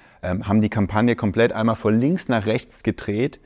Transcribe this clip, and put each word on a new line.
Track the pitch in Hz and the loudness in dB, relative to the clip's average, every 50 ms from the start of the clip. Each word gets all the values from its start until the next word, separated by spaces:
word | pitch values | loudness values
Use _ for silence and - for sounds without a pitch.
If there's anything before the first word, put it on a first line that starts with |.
| - - _ _ | -20 -20 _ _
Ähm, | - 92 90 98 104 104 | -6 -6 -4 -4 -2 0
haben | 101 110 | 2 2
die | 107 104 | 2 2
Kampagne | - 107 101 85 - 107 117 120 113 | 0 0 -2 0 0 2 2 2 2
komplett | - - 104 87 113 117 123 - | 0 0 -2 2 2 2 2 2
einmal | 107 110 113 110 | 0 0 0 0
von | - - 107 110 113 | 0 0 0 2 2
links | 123 147 180 180 - - | 2 2 0 -2 -2 -2
nach | 123 113 98 | -2 -2 0
rechts | 107 110 117 - - - - - | -2 -2 -4 -4 -10 -16 -8 -4
gedreht | 117 98 - - - 101 107 127 147 - - _ | -4 -4 -4 -4 -4 -2 -2 -2 -2 -4 -8 _